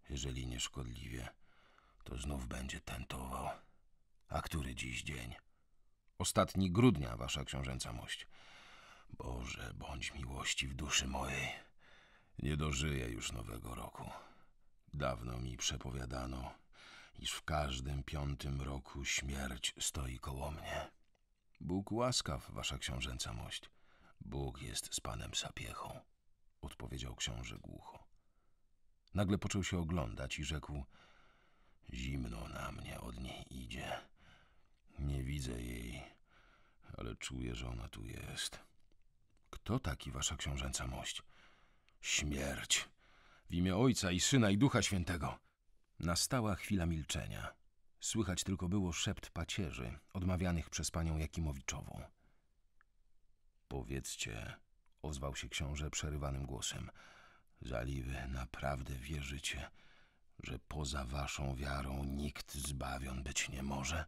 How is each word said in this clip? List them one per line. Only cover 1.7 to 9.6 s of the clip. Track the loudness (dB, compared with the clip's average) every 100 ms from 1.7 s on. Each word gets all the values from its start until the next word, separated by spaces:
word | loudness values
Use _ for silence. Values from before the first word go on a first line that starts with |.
| -20 -20 -18
to | -8 -4
znów | -2 -2 -2
będzie | -2 -2 -4
tentował. | -6 -6 -4 -4 -4 -2 -2 -4 -10 -20 -20 -20 _ -20 -4
A | -2
który | 0 -2 -2 -2
dziś | -4 -4
dzień?” | -4 -4 -6 -10 -14 -20 _ -20 -20 _ -20 _
„Ostatni | 4 8 8 8 6
grudnia, | 12 10 10 2 -2
wasza | -2 -2 -2
książęca | -2 -2 -2 -4
mość.” | -6 -6 -8 -8 -14 -18 -18 -18 -18 -20 -20 -16
„Boże, | -8 -4 -4 -4 -6